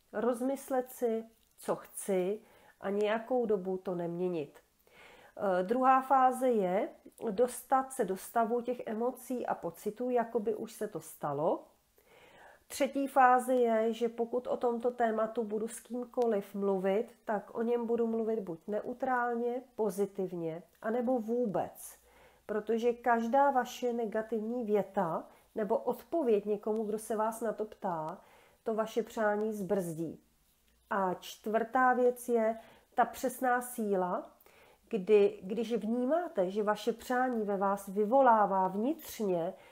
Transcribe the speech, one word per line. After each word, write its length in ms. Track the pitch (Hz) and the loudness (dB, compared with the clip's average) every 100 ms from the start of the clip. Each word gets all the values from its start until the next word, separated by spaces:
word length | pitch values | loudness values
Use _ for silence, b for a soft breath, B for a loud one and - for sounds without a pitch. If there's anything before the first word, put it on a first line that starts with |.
| _ | _
rozmyslet 800 | - 233 233 254 269 - 262 247 | -4 -2 0 -2 -4 -2 -2 -2
si, 340 | - 240 226 226 _ _ _ | -4 -2 -2 -4 _ _ _
co 180 | - 180 | -6 -6
chci 640 | - - - 190 180 214 B B B B | -6 -12 -2 0 0 -4 B B B B
a 80 | 196 | -4
nějakou 560 | 202 208 226 226 254 233 | 0 0 0 0 0 2
dobu 320 | 208 185 185 | 0 0 -4
to 180 | 185 175 | -4 -4
neměnit. 640 | 170 170 180 175 143 - | -4 -2 -2 -2 -6 -10
Eh, 1040 | _ _ _ - - - - - 202 180 | _ _ _ -20 -20 -20 -20 -6 0 0
druhá 380 | 185 254 262 262 | 0 2 6 4
fáze 480 | 262 269 254 240 262 | 6 6 6 4 2
je 400 | 226 180 185 311 - - - 226 | 2 2 0 -2 -6 -20 -8 -6
dostat 600 | 190 240 - - 262 262 | 0 0 0 0 0 0
se 120 | - 196 | -4 -2
do 120 | 190 | -2
stavu 440 | - 233 226 240 | -4 0 0 0
těch 200 | 233 247 - | -2 -6 -6
emocí 600 | 220 240 254 - 247 - | -4 -4 -4 -8 -6 -4
a 100 | - | -4
pocitů, 540 | 170 165 214 214 247 | -6 -6 -8 -4 0
jako 300 | 247 233 233 | 0 0 -2
by 160 | 214 214 | -2 -4
už 160 | 226 | -6
se 160 | - 208 | -8 -8
to 120 | 160 | -8
stalo. 720 | - - 156 143 165 311 - _ _ _ B B B B B B _ | -12 -8 -4 0 0 0 -4 _ _ _ B B B B B B _
Třetí 360 | - 269 277 277 | -2 -2 0 0
fáze 480 | 277 254 254 233 254 | 6 6 6 4 2
je, 380 | 240 220 226 | 4 4 2
že 160 | 226 233 | 0 -2
pokud 380 | 233 233 247 - | -2 -2 -2 -2
o 100 | 240 | 0
tomto 340 | 247 233 240 | 0 0 -2
tématu 520 | 240 233 220 220 220 | 0 0 2 -2 -2
budu 240 | 214 214 226 | -2 -2 -4
s 120 | - | -8
kýmkoliv 760 | - 240 240 - 233 208 202 202 | -10 -8 -6 0 2 2 -2 -2
mluvit, 500 | 196 190 190 196 233 - - | 0 2 2 0 -2 -8 -4
tak 300 | 214 - - | -4 -4 -4
o 60 | |
něm 240 | 233 240 233 | 0 0 0
budu 220 | 233 233 | 0 0
mluvit 320 | 226 226 226 | 0 0 -2
buď 200 | 185 165 - | -4 -8 -6
neutrálně, 920 | 208 214 247 269 247 240 233 240 247 254 - | -6 -4 -4 0 0 0 -2 -2 -4 -8 -4
pozitivně, 880 | 214 185 196 196 185 180 165 160 - _ | -2 0 -4 -2 -6 -4 -6 -6 -14 _
anebo 380 | 226 233 240 254 | -4 -2 0 0
vůbec. 760 | 214 240 240 170 - - - - b b b b - | 0 -2 0 -2 -4 -8 -18 -18 b b b b -6
Protože 420 | 208 208 226 240 | -6 -2 0 0
každá 580 | 240 247 233 226 269 277 | 0 2 2 4 4 6
vaše 420 | 254 240 - 247 | 4 0 -4 -4
negativní 680 | 233 226 220 220 226 214 240 | -2 -2 -2 -2 -4 -4 -4
věta 600 | 220 208 190 - 175 175 - B B - | 0 2 2 -2 -2 -2 -6 B B -6
nebo 220 | 208 226 | 0 0
odpověď 680 | - 240 - 339 262 208 202 | 0 -6 -4 -2 2 2 2
někomu, 380 | 208 214 214 | -4 -2 -4
kdo 160 | 214 214 | -2 -6
se 160 | - 220 | -4 -2
vás 260 | 220 220 | -2 -2
na 120 | 226 | -6
to 120 | 208 214 | -4 -8
ptá, 560 | - 202 165 156 175 B B B B | -6 -6 -4 -6 -10 B B B B
to 120 | - 220 | -4 -2
vaše 280 | 220 - | -2 -2
přání 500 | 233 - 214 208 214 | -4 -2 0 0 -2
zbrzdí. 680 | 214 180 196 175 160 165 - _ _ _ _ _ _ _ | -4 -2 -2 -2 -4 -6 -8 _ _ _ _ _ _ _
A 240 | 214 190 | -2 0
čtvrtá 800 | 175 - - 220 208 - 262 254 | -2 -8 -10 -2 -2 0 4 4
věc 360 | 247 247 247 - | 6 4 2 0
je 280 | 233 220 226 B B B - | 2 2 0 B B B 0
ta 100 | 240 | 0
přesná 560 | - 262 247 254 247 | 0 -6 -2 0 0
síla, 680 | 240 - 214 196 185 214 320 - b b b b _ | -2 -4 0 0 0 -2 -6 -18 b b b b _
kdy, 500 | 220 180 214 202 208 | -6 4 6 6 2
když 300 | 185 214 220 | -6 -4 -2
vnímáte, 760 | 233 208 240 247 320 349 - 180 | -2 -2 -2 2 0 0 0 0
že 140 | 202 | 0
vaše 300 | 208 208 - | 0 0 -2
přání 500 | 226 - 254 254 240 | -4 -2 0 0 0
ve 140 | 202 196 | -2 0
vás 300 | 196 202 202 | 0 0 -4
vyvolává 800 | 190 208 262 262 226 202 190 185 | -2 4 6 8 8 6 4 2
vnitřně 840 | 190 226 320 - - 208 175 165 196 B | 0 -2 -2 -8 -6 -2 0 -2 -6 B